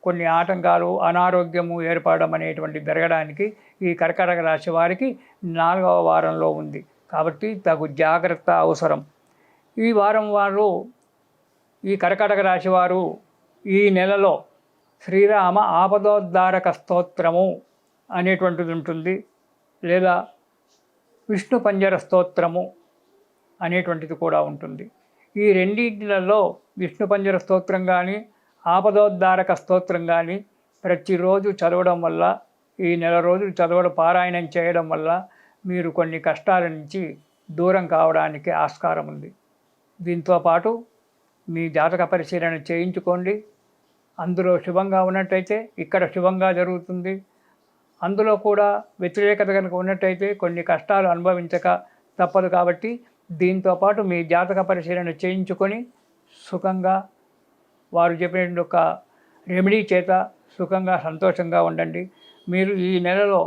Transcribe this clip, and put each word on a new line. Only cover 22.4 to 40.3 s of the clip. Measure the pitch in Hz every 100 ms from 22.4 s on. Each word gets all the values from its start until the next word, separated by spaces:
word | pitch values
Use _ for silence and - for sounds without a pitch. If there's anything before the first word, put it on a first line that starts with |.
| 170 170 180 - _ _ _ _ _ _ _ _
అనేటువంటిది | 170 175 180 165 156 160
కూడా | 165 156 151
ఉంటుంది. | 147 156 151 208 _ _ _ _ 202
ఈ | 208 190
రెండింటిలలో | 185 208 233 208 208 196 185 214 180 - _ -
విష్ణు | 180 - 202
పంజర | 202 196 185
స్తోత్రం | - 190 185 190 185
కానీ, | 180 180 202 220 _ _ _
ఆపదోద్ధారక | 170 180 202 208 208 185 185 185 185 170
స్తోత్రం | - 185 180 175 170
కానీ | 170 165 190 208 _ _ _
ప్రతిరోజు | 185 175 180 180 185 196 202 196
చదవడం | 170 175 180 175 165
వల్ల, | 165 175 196 - _ _ -
ఈ | 175 170
నెల | 170 170 175
రోజులు | 185 202 185
చదవడం, | 170 180 175 175
పారాయణం | 165 180 180 175 165
చేయడం | 175 170 175 160
వల్ల | 160 156 175 185 _ _ _
మీరు | 185 180 165 160
కొన్ని | 165 160 156
కష్టాల | 151 - 185 175 156
నుంచి | 147 196 165 147 _ _ -
దూరం | 160 180 190 175
కావడానికి | 160 160 160 156 151 160 160
ఆస్కారం | 151 - 170 160 151
ఉంది. | 151 156 _ _ _ _ _ _ _
దీంతో | 175 175 160